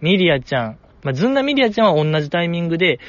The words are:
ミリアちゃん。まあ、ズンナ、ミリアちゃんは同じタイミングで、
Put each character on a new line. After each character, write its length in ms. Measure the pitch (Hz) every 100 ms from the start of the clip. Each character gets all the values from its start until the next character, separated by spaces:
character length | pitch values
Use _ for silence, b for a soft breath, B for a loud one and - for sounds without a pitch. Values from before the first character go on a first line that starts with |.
ミ 160 | 156 196
リ 140 | 175
ア 100 | 143
ち 140 | -
ゃ 140 | 135 113
ん。 100 | - _ _
ま 80 | 139
あ、 20 |
ズ 160 | 131 226
ン 60 |
ナ、 80 | 277
ミ 120 | 269
リ 100 | 277
ア 60 | 240
ち 100 | 214
ゃ 80 | 214
ん 80 | 156
は 80 |
同 160 | 151 156
じ 100 | 147
タ 140 | 175
イ 40 | 170
ミ 120 | 170
ン 80 | 170
グ 100 | 165
で、 220 | 180 127